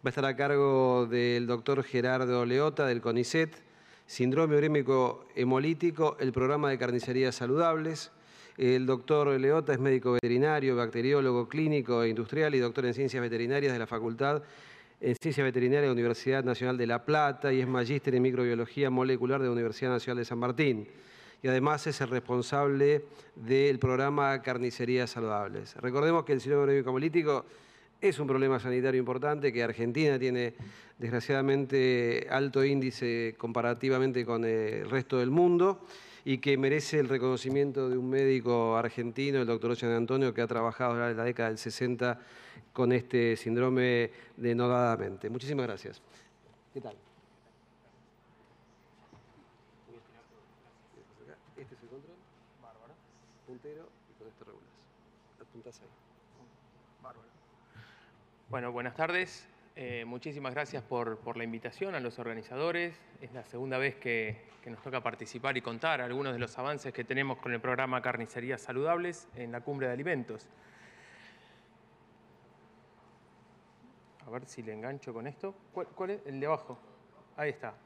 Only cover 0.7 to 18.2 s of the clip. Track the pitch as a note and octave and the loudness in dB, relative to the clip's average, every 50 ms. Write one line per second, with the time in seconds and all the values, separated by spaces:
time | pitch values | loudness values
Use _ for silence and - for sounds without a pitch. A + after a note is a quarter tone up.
0.7 | C3+ C3 C3 B2+ B2+ B2 A#2+ A2+ A#2+ A#2+ A#2+ A#2+ A#2+ A#2+ A#2+ A#2 B2 A#2 A#2 - | 6 4 4 4 4 2 2 2 2 2 2 2 2 0 0 0 -2 -2 0 0
1.7 | C#3 C3+ B2+ - - B2 A#2+ B2+ B2+ B2+ C3 B2 B2 B2 A#2+ A#2+ B2 C3+ D3 D#3 | 0 0 0 -2 -2 0 2 2 0 0 2 2 2 2 2 2 2 2 2 2
2.7 | C#3 D3+ D3 C3 A#2+ A#2+ A2 A#2+ A2+ A#2+ A#2+ - - D#3+ D#3+ D#3 - - - - | 0 0 0 0 0 0 0 0 0 0 0 0 0 0 0 0 -4 -18 -20 -20
3.7 | - - - - - - _ - - - B2+ B2+ C3 D3+ E3 D#3+ D3 D3 D3+ D#3 | -20 -20 -20 -20 -20 -20 _ -16 -4 0 0 2 4 2 2 4 4 4 4 4
4.7 | D3+ D3 C3 B2+ C3+ C3 B2+ A#2+ A#2+ - - - - - B2+ B2+ C3 C3 C#3 D#3 | 2 2 2 4 4 4 4 2 0 -4 -12 -10 -4 0 2 2 2 2 2 0
5.7 | E3 D3 F3 E3+ D#3 D3+ D#3+ D3+ - - B2+ C3 A#2+ B2+ B2+ C3 D3 D3 D3 C#3+ | 0 0 0 0 2 2 0 0 2 0 -2 -2 0 2 2 2 2 2 2 0
6.7 | C3+ A#2 B2 A#2+ A#2+ A#2+ - - A#2+ C3 C3 B2+ B2 - B2 A#2+ C3 D#3 E3+ E3 | 0 0 0 0 0 -2 -2 0 0 2 2 2 0 -2 -2 0 2 4 4 4
7.7 | D#3+ D#3 D#3 D#3+ D#3+ D3+ - - - - - - - - - - - - C3 B2 | 2 2 -2 -4 -6 -6 -10 -14 -18 -20 -20 -20 -20 -20 -20 -20 -4 2 4 4
8.7 | B2+ B2+ C3 B2+ C3 A#2+ B2 - D#3 D3 D3 C#3+ C#3 C3 C3 C3+ D3+ D#3+ D3 C#3 | 4 4 4 2 0 0 2 2 4 4 6 4 4 4 4 4 4 4 4 2
9.7 | C#3 B2 C3 C#3 C3 B2+ B2 B2 B2 A#2+ B2 A#2 A#2+ B2 C#3 D#3 D#3 D3 C3+ C3+ | 0 2 4 4 4 4 4 4 2 4 4 2 4 4 4 4 4 2 2 2
10.7 | B2+ A#2+ A#2+ A2+ A2 A#2 A#2+ C3 C#3+ C#3+ C3+ C3 B2 A#2+ A#2 - C#3 D3+ D#3 D#3 | 2 2 0 0 -2 0 2 4 4 4 4 4 2 2 0 -2 -2 0 2 2
11.7 | D3+ D3 B2 A#2+ B2 A#2 A#2 A2+ A2 A#2 A2 G#2 - D3+ D#3 D3+ C#3+ B2+ B2 A#2+ | 2 2 2 2 2 2 4 2 2 0 -4 -2 0 0 2 4 4 2 2 2
12.7 | A2+ - B2 B2 A2+ C3 C#3 B2+ - B2+ A#2+ A#2 A#2 A2+ A#2 A#2+ C3+ C#3+ C#3 C#3 | 0 0 0 0 0 0 -2 -2 0 -2 -2 -2 -2 -2 0 0 0 2 2 2
13.7 | B2+ A#2 A2+ G#2+ A#2+ A2+ A2+ A#2 A#2 A#2 C#3 C#3 D3 D3 D3 - - - - - | 0 0 -4 -4 -4 -4 -4 -4 -2 0 0 0 0 -2 -4 -8 -20 -20 -20 -20
14.7 | - - - _ _ _ - B2+ A#2+ - - D#3+ C#3 C#3+ C#3 C3 A#2+ B2 B2 B2+ | -20 -20 -20 _ _ _ -2 -2 -2 0 -2 -2 0 2 0 2 2 2 2 4
15.7 | C3+ D3 D3 C3+ B2 A#2+ A#2 A#2+ A#2 - - C3 C#3 C3+ B2+ B2+ A#2+ - B2+ B2+ | 4 4 4 2 2 2 2 0 0 0 0 0 0 0 0 0 -2 0 -2 -2
16.7 | B2+ B2 A#2+ A#2 A#2+ A#2+ - - D3+ D3+ D3+ C#3+ C3+ - - C#3 C3 C3 B2+ B2+ | 0 0 0 0 0 -2 0 2 2 4 2 2 0 0 0 2 2 2 2 2
17.7 | B2+ B2+ A#2+ A#2 D3 C#3 - C#3+ B2+ B2 | 0 0 0 0 -2 -2 0 2 2 4